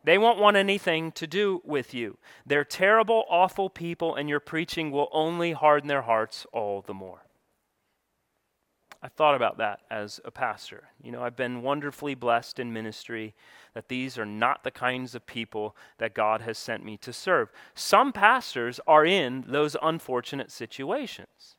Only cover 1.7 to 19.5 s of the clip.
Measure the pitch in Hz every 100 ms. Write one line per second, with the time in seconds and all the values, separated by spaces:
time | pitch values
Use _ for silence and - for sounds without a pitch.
1.7 | 143 120 123 110 - - - - 143 143
2.7 | - 190 220 214 226 - 170 180 - 190
3.7 | - 170 170 165 139 147 147 - 160 170
4.7 | - 156 139 143 156 156 170 170 156 156
5.7 | 147 143 139 117 110 110 - - 120 104
6.7 | 98 98 98 95 87 _ _ _ _ _
7.7 | _ _ _ _ _ _ _ _ _ _
8.7 | _ _ - 127 - 151 135 113 - 107
9.7 | 101 _ 110 104 - - - 123 101 -
10.7 | 104 _ _ 117 120 120 120 123 123 127
11.7 | 143 143 - 147 131 120 117 - - 120
12.7 | 113 110 107 - 117 107 _ - - -
13.7 | 117 - 127 131 123 107 107 120 147 135
14.7 | - 123 127 127 120 - 120 110 110 107
15.7 | - - _ 110 110 107 110 113 110 -
16.7 | 110 107 104 - 120 190 165 110 - -
17.7 | - - 202 269 208 208 254 - 127 120
18.7 | 123 - 156 160 196 131 131 120